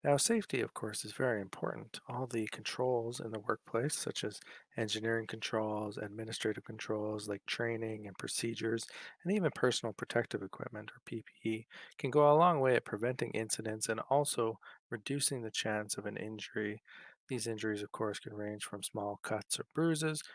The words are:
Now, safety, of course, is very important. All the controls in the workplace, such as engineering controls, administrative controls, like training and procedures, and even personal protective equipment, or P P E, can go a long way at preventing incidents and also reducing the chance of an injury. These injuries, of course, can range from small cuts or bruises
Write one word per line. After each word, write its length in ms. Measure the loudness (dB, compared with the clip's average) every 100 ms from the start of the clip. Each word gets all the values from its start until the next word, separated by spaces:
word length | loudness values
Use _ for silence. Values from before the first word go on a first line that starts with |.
Now, 140 | 6 6
safety, 460 | 6 4 2 0
of 100 | 0
course, 320 | -2 -4 -4
is 80 | -8
very 300 | 0 2 2
important. 580 | -2 -4 -4 -4 -8 -12 -8
All 180 | -4 -2
the 200 | -2 -2
controls 720 | -4 -8 0 2 2 0 -4
in 120 | -6
the 60 | -6
workplace, 560 | -2 -2 0 0 0
such 300 | -2 -4 -4
as 160 | -4 -6 -16 -20 _ -4
engineering 480 | -2 0 0 0 0
controls, 720 | -6 -2 0 0 0 -2 -4
administrative 680 | -8 -6 -6 0 0 0
controls, 640 | -6 -10 -2 0 0 -2 -2
like 160 | -6
training 640 | -4 -2 0 0 -2 -4 -8
and 100 | -8
procedures, 680 | -4 -2 -2 -2 0 0 -2 -12 -14 -8
and 80 | 0
even 200 | 2 2
personal 380 | 4 2 2 -2
protective 500 | -6 2 2 2 -2
equipment, 480 | -6 -8 -8 -8 -10
or 120 | -14
P 180 | -8 -8 -8 _
P 80 | -2
E, 160 | -2 -4 -18 -18 -4
can 120 | 2
go 220 | 8 8
a 60 | 10
long 220 | 8 8
way 160 | 6 4
at 100 | 2
preventing 440 | -2 0 0 -2
incidents 580 | 0 -2 -2 -2 -2 0
and 100 | -2 2
also 500 | 4 4 2 0 0 -10 -20 _
reducing 540 | -8 -2 0 0 0
the 80 | -4
chance 480 | -2 0 0 0 -4
of 80 | -4
an 100 | -4
injury. 680 | -6 -6 -6 -2 -2 -4 -12 -20 -20 -20 _
These 180 | -4 -2
injuries, 360 | -2 -2 -2
of 100 | -4
course, 260 | -2 -2 -2
can 140 | -8
range 320 | -6 -6 -6
from 180 | -8 -6
small 380 | -6 -4 -4 -4
cuts 380 | -4 -4 -2 -6
or 60 | -4
bruises 480 | 0 2 2 0 -2 -8